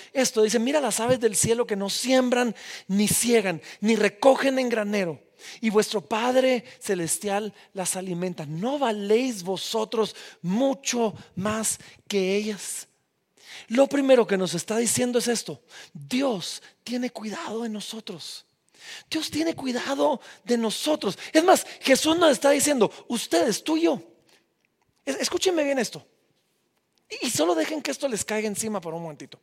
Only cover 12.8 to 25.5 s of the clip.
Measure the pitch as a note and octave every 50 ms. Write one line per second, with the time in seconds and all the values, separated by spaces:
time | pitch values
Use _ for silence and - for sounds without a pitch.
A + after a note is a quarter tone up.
12.8 | - _ _ _ _ _ _ _ _ _ _ _ _ - - - - - A3 B3+
13.8 | C#4 C#4 C#4+ C#4 C4+ C4+ C4 A#3+ G#3+ - G3+ F#3+ F#3 E3+ E3+ E3+ - - G#3+ A3+
14.8 | A#3+ G#3+ - B3 B3 B3 A#3+ A#3+ G3+ A#3 A#3+ - - - D3+ - _ _ - -
15.8 | - - _ D#3 C#3+ C#3 B3 B3+ C#4 C4+ A3+ F3+ - - - - _ - _ _
16.8 | _ - A#3+ B3 B3+ A#3+ - - G#3+ G#3+ G3+ E4 E4+ - G#3 A3+ A#3 A3+ G#3+ G#3
17.8 | - - - A3+ - - F#3 D3 - - - - - _ _ _ _ _ _ -
18.8 | - - - - - - - D#4+ D4+ - - D4 D#4+ E4 - - C#4 C4 A#3+ A#3+
19.8 | - B3+ C#4 C#4 C#4+ D4 C#4+ - - - - - _ - A#3+ A#3 A3+ G#3+ - -
20.8 | - D4+ D#4 D4 - G3+ - - - - - D#4 E4 F#4+ F4 A#3+ - - - -
21.8 | - - C4+ - - D#4 D#4+ F4 F4 D#4 C4 - - C#4 C#4+ C#4+ - D4 D4 B3+
22.8 | G#3 E3 - - - - A#3+ G#3+ - - E4 E4+ E4 B3+ G3 - - D#4 D#4+ D#4
23.8 | E4+ E4+ C#4+ F3 - - - _ _ _ _ _ _ _ _ _ _ _ _ _
24.8 | _ _ _ _ _ C#4 C4+ G#4 C#4 - - F4 - F#4+